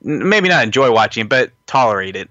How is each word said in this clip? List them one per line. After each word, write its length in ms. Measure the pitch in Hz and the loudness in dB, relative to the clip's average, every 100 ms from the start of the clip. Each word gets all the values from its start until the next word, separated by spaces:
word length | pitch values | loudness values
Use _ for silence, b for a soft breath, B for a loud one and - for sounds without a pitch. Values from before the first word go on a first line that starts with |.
maybe 460 | - 151 143 208 185 | -8 -4 0 0 2
not 160 | 170 | 0
enjoy 260 | 113 131 135 | 0 2 2
watching, 380 | 110 107 113 110 | 4 2 -2 -2
but 240 | 131 123 _ - | 0 -2 _ -4
tolerate 500 | 135 120 101 95 95 | 0 0 0 -4 -10
it. 120 | 95 | -10